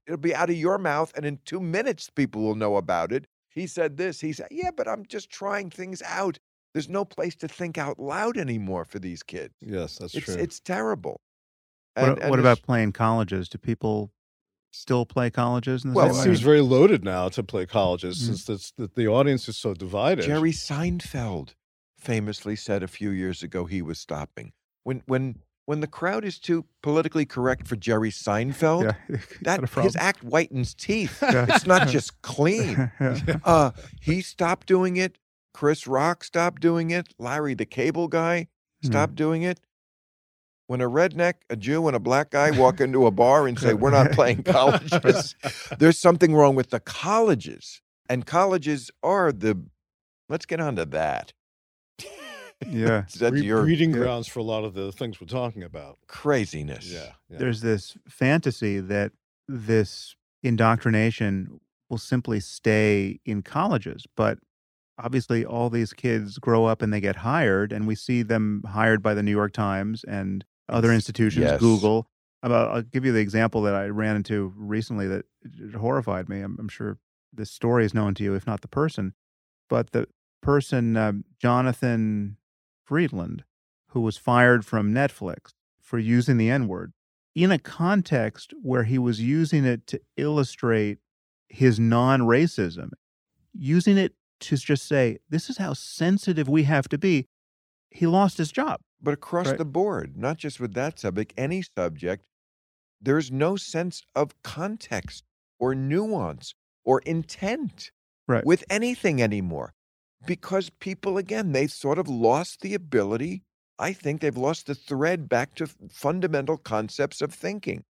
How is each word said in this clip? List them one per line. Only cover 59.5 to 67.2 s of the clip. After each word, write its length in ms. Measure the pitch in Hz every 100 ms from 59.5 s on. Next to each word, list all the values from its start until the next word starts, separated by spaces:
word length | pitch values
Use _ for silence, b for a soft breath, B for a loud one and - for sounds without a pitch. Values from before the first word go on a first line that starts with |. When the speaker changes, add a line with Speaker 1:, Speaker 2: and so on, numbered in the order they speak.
| 127 107 110 101 - - - _ _
Speaker 3:
indoctrination 1160 | 127 110 113 117 117 107 113 - 104 98 92 - _ _ -
will 80 | 117
simply 420 | - 127 120 107
stay 800 | - - 113 107 107 101 98 - -
in 160 | 104
colleges, 640 | - 147 202 127 - - - -
but 220 | 107 - _ _ _ _ _ -
obviously 460 | 123 131 - 117 -
all 240 | 117 120
these 240 | 117 110
kids 440 | - 123 113 104 -
grow 280 | - 113 113
up 160 | 110
and 120 | 107
they 60 | 104
get 160 | 98
hired, 540 | 82